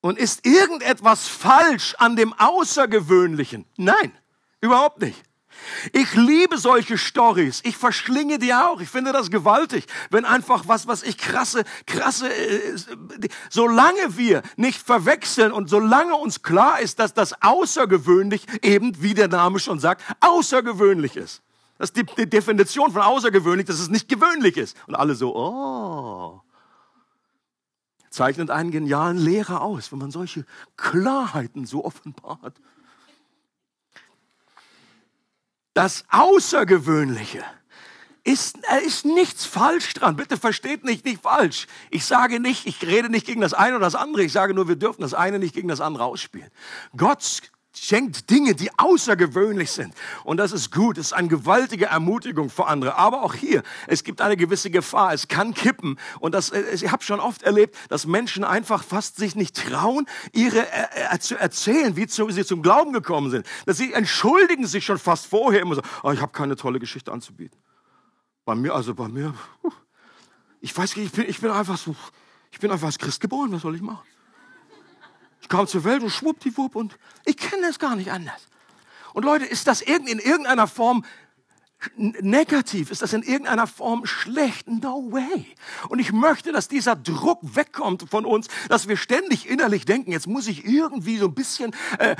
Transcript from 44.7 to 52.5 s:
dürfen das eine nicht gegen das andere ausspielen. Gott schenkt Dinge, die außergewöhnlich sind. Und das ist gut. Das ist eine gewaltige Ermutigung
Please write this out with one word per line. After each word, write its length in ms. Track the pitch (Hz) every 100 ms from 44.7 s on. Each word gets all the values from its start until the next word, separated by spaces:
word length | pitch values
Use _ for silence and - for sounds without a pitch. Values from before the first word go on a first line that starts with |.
| 170
dürfen 260 | 214 233
das 140 | 151 -
eine 240 | 180 202
nicht 160 | 180 -
gegen 120 | 180
das 140 | 143
andere 220 | 151 143
ausspielen. 480 | 120 - - - - _ - - - 127
Gott 460 | 202 277 - - - _ _ -
schenkt 540 | - 214 262 143 -
Dinge, 240 | 247 285
die 160 | 180 190 -
außergewöhnlich 920 | 330 349 - 196 170 135 214 202 160
sind. 240 | - 104 - - -
Und 140 | - 165
das 140 | 202
ist 200 | 196 120
gut. 280 | 151 226 170
Das 80 | 156
ist 60 |
eine 140 | - 175
gewaltige 600 | 156 123 220 262 208 202
Ermutigung 640 | 160 165 226 254 156 139